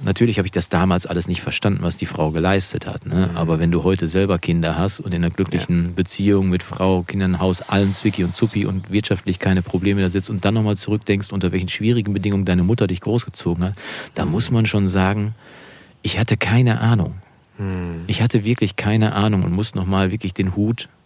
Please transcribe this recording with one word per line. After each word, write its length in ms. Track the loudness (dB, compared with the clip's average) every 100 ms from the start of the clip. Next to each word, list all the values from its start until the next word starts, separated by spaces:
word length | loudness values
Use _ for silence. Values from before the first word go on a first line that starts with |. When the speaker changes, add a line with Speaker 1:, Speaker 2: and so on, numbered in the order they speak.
Speaker 1:
natürlich 340 | -2 2 2 2
habe 80 | 0
ich 60 |
das 180 | -2 0
damals 380 | 2 2 2 0
alles 200 | -4 -2
nicht 140 | -4
verstanden, 380 | -4 -2 0 0
was 160 | -2 -2
die 80 | -6
Frau 240 | -2 0
geleistet 560 | 2 2 2 0 -6 -8
hat, 220 | -10 -4
ne? 220 | 0 0
Speaker 2:
Mhm. 60 | 0
Speaker 1:
Aber 200 | 0 2
wenn 140 | 2
du 100 | 2
heute 240 | 2 0 0
selber 300 | 0 2 0
Kinder 400 | 0 0 0 0
hast 220 | -2 -2
und 120 | -4
in 120 | 0 0
einer 80 |
glücklichen 520 | 0 -2 -2 0 0 0
Speaker 2:
Ja. 60 | -2
Speaker 1:
Beziehung 540 | -4 0 2 4 2
mit 120 | 0
Frau, 400 | -4 -2 2 2
Kindern, 380 | 0 -2 0 2
Haus, 240 | 2 0
allem 280 | 0 2 2
Zwicki 320 | 2 -2 0
und 120 | -2 0
Zuppi 320 | 0 0 -2
und 240 | -4 -2
wirtschaftlich 480 | -2 0 -2 -2 -2
keine 240 | 2 2
Probleme 380 | 2 0 0 2
da 80 | 2
sitzt 180 | 0 -2
und 160 | -2 0
dann 80 |
nochmal 240 | 2 0 0
zurückdenkst, 540 | -2 -2 0 -2 0
unter 200 | -2 0
welchen 160 | 0 -2
schwierigen 460 | -2 0 2 0
Bedingungen 320 | -2 0 0 2
deine 160 | 2
Mutter 240 | 4 2 0
dich 160 | 0
großgezogen 640 | 0 -2 -2 -6 -4 -2
hat, 100 | -2 -4 -10 -12 -12
da 120 | -6 -2
Speaker 2:
Mhm. 60 |
Speaker 1:
muss 180 | 0 0
man 160 | 2 2
schon 200 | 2 2
sagen, 460 | 2 2 0 -2 -6 -16 -20 -20 -20 -20 _
ich 160 | -4 -2
hatte 180 | 0 0
keine 420 | 2 4 4 2
Ahnung. 340 | 2 2 0 -6 -16 _ _ -8
Speaker 2:
Mhm. 440 | -6 -4 -6 -8 -4
Speaker 1:
Ich 160 | 0
hatte 220 | 2 2 0
wirklich 300 | 0 -2 -2
keine 380 | 0 2 2
Ahnung 280 | 2 2 2
und 100 | 0
musste 280 | 0 -2 -4
nochmal 320 | 0 2 2
wirklich 240 | 0 -6 -2
den 200 | -2 0
Hut 340 | 0 -2 -6 _